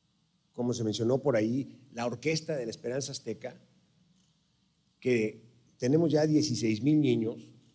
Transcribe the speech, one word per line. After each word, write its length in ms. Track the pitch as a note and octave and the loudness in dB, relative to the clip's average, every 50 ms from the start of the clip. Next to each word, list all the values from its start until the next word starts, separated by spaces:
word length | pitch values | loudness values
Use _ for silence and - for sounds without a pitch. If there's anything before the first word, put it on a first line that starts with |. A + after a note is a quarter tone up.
| _ _ _ _ _ _ _ _ _ _ - | _ _ _ _ _ _ _ _ _ _ -8
Como 200 | - A#2+ B2 A#2 | -4 -2 -2 -2
se 100 | G2 A2+ | -2 -2
mencionó 380 | G#2+ G#2 A2 A2+ A#2 C3 C3+ | -4 -2 -2 0 0 0 0
por 140 | C3+ C#3+ B2 | 0 2 2
ahí, 440 | A2 G#2 A2+ A#2+ C#3 B2+ - - - - - - | 2 2 2 0 -2 -4 -6 -12 -20 -20 -16 -8
la 120 | A#2 A#2 | -6 -6
Orquesta 500 | B2 A2+ - - D3+ D#3+ D#3 D#3+ E3 D#3+ | -6 -6 -4 -2 -2 -2 -2 -4 -6 -6
de 100 | C#3 A#2+ | -6 -6
la 60 | A2+ | -6
Esperanza 400 | G#2+ - - A#2+ B2+ C#3+ C3 C3 | -8 -8 -6 -6 -4 -4 -6 -6
Azteca, 480 | C3+ - - A#2 G#2+ - - B2 A#2+ - - _ _ _ _ _ _ _ _ _ _ _ _ _ _ _ _ _ _ _ _ _ _ _ _ _ _ _ | -8 -10 -8 -8 -10 -10 -10 -14 -14 -16 -20 _ _ _ _ _ _ _ _ _ _ _ _ _ _ _ _ _ _ _ _ _ _ _ _ _ _ _
que 420 | - B2+ B2 A2+ A2 G#2+ - - - - _ _ _ _ _ - | 0 2 2 2 2 0 -4 -6 -20 -20 _ _ _ _ _ -4
tenemos 340 | C3 B2 D3 D#3+ E3+ D#3 | 0 2 4 4 4 4
ya 160 | C#3 D3+ D#3 D#3+ | 4 4 4 4
dieciséis 540 | D3+ D3+ - - B2 G#2+ A#2 A2+ A2 G#2 | 4 4 2 2 -2 0 0 0 0 0
mil 180 | A#2+ D3 D#3 D3+ | 2 4 4 4
niños 480 | D3 B2+ A#2+ A#2 A2 A2 A#2+ - - - - - _ _ _ | 4 4 2 2 0 -2 -4 -8 -12 -20 -20 -20 _ _ _